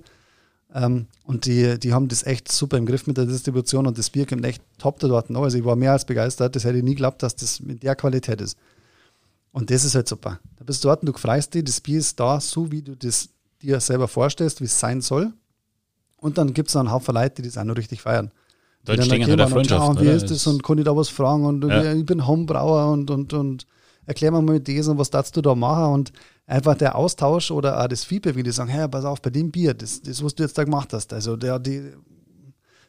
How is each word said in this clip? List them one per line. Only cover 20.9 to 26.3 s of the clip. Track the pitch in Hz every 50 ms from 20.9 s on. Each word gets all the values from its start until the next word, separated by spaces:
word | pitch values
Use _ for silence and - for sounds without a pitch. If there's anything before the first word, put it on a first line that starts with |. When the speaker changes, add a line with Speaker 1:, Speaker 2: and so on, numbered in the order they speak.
| 147
Speaker 1:
was | 151 156 -
fragen | - - 139 131 147 151 147
und, | 147 143 139 139
Speaker 2:
Ja. | 147 139 - 156
Speaker 1:
ja, | 156 156
ich | 156 160
bin | 147 180 170 135
Homebrauer | 127 151 160 170 151 156 131 139 156 160 151 147 147
und, | 151 147 143 139
und, | 143 139 139 135 151
und | 151 143 139 131 127 - _ _ _ _ _ _ _ _ -
erklär | - - 156 156
mir | 165 165
mal | 156 156 156 151
das | 131 139 139 147 151 156
und | 156 143
was | 143 -
darfst | - 139 135 - - 165
du |
da | 147 143 127
machen?“ | 120 117 127 156 165 165 151 143
Und | 139 139 - - - - -